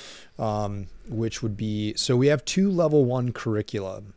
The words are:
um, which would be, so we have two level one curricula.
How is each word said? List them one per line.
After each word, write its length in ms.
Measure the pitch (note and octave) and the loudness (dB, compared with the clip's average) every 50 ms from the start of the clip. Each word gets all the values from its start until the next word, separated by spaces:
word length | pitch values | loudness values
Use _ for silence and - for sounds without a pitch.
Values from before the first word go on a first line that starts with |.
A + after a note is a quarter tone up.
| - - - - - - - - | -18 -18 -18 -18 -20 -16 -8 -4
um, 480 | B2 A2 G#2 G#2 G#2 G#2 G2+ G2+ F#2+ - - - - - | -2 -2 -2 -2 -2 -4 -4 -6 -8 -10 -12 -14 -12 -8
which 340 | A#2 A2 A2+ A2+ - - - | -4 -4 -2 -4 -4 -4 -4
would 140 | A2 G2+ | -4 -4
be, 380 | G2+ A2 G#2+ G#2+ G#2 G#2+ G#2+ - | -4 -4 -2 -2 -2 -2 -2 -2
so 200 | - - - B2+ | -2 0 2 4
we 100 | B2 C3+ C#3+ | 4 6 4
have 160 | D3+ C3+ - | 4 2 0
two 260 | - - F#3 F#3+ G3+ | 0 0 2 2 4
level 340 | F#3 E3+ E3+ D#3 D3+ D3+ C3 | 4 2 2 4 6 6 6
one 280 | A#2+ B2+ B2+ B2 B2 A2 | 4 4 0 0 -2 -4
curricula. 680 | - - A#2 G#2+ G#2+ A2 - - G#2 F#2+ F#2+ F#2+ G2+ G2+ G2 - | -4 -2 -2 0 0 -2 -2 -4 -6 -6 -6 -8 -10 -12 -16 -18